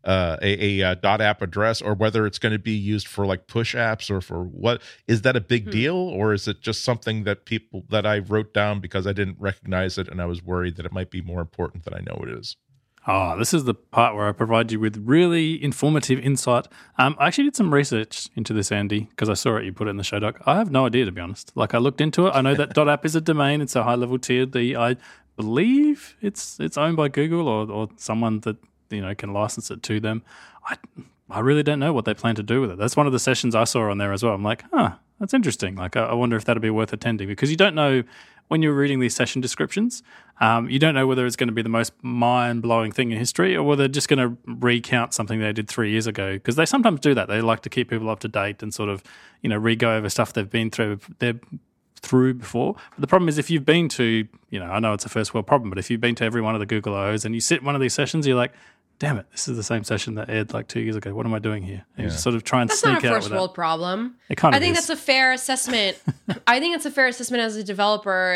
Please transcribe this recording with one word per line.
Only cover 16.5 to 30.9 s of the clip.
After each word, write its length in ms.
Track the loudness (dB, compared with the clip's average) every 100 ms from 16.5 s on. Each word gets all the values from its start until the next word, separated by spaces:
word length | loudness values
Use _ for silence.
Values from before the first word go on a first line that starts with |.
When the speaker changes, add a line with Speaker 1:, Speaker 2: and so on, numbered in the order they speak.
| 2 0 -20 -10 2
Speaker 3:
Um, 180 | 2 4
I 100 | 0
actually 160 | 2
did 120 | 0 2
some 160 | 4
research 560 | 4 2 -2 -4 -10 -10 -8
into 160 | -2
this, 180 | -2 0
Andy, 380 | -2 0 -2 -4 -2
'cause 140 | -2
I 40 |
saw 220 | 0 0 -2
it, 80 |
you 80 | -4
put 140 | -6 -6
it 40 |
in 60 | -4
the 80 |
show 140 | -4 -2
doc. 220 | -4 -2 2
I 100 | 2
have 140 | 4
no 140 | 2
idea, 220 | 4 2 0
to 60 |
be 80 | -4
honest. 300 | -10 -12 -12
Like, 200 | -4 0
I 40 | 2
looked 240 | 0 2
into 240 | 0 2 4
it. 60 |
I 80 | 4
know 120 | 2
that 200 | 2 2
<laughs> 0 |
dot 140 | 4 4
app 160 | 2 0
is 80 | 0
a 40 |
domain. 400 | 2 2 2 2
It's 120 | 0
a 100 | 0
high-level 340 | 2 0 0 -2
tier. 260 | 0 0
The, 320 | 2 0 -2 0
I 200 | 0 -2 -8 -20 _ -8
believe 800 | -2 2 4 4 4 0 -8 _
it's, 400 | -8 -6 -14 -8
it's 160 | -6 0
owned 200 | 0 2
by 100 | 2
Google 400 | 2 0 0 0
or, 220 | 0 -2
or 180 | -6 -6 -8
someone 440 | -6 -2 0 0
that, 160 | -4 -8 _ _ _
you 100 | -8
know, 140 | -6
can 180 | -8 -6
license 380 | -2 -2 -4 -10
it 120 | -12
to 140 | -4 -2
them. 240 | -2 -6 -8 -20 -20 -18 -12
I, 80 | -12 -14